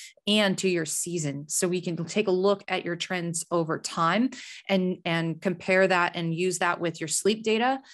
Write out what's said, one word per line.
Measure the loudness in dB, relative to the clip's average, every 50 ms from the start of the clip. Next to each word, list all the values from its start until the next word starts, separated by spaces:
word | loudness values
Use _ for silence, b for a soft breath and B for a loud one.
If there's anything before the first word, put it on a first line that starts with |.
| B B B _ _
and | 2 2 4 4 2 2
to | 2 0 0
your | 2 0 0
season. | -2 -4 -6 -4 -4 -4 -2 -2 -4 -4 -6 -6 -6
So | -2 0 0 0
we | 0 -2
can | -2 -4 -4 -4 -6
take | -2 -2 0 2 2
a |
look | 2 4 4 4 2 2 0
at | -4 -4 -4 -4
your | -4 -6
trends | -6 -4 -4 -4 -4 -4 -4 -4 -6 -4 -2
over | 0 0 0 0 -2 -4
time | -6 -6 -2 0 2 2 4 2 2 0 B B B B B B B 0
and, | 2 2 2 0 -2 -2 -2
and | -2 0 0 0 -2 -4 -2
compare | -2 -2 -2 -2 0 2 4 6 6
that | 6 4 4 2 2 0
and | -2 -2 -2 0
use | 0 0 0 0 0
that | 0 0 0 0
with | -2 -4 -4 -4
your | -4 -4
sleep | -2 0 2 2 2 2
data, | 0 0 2 2 2 2 0 -2 B B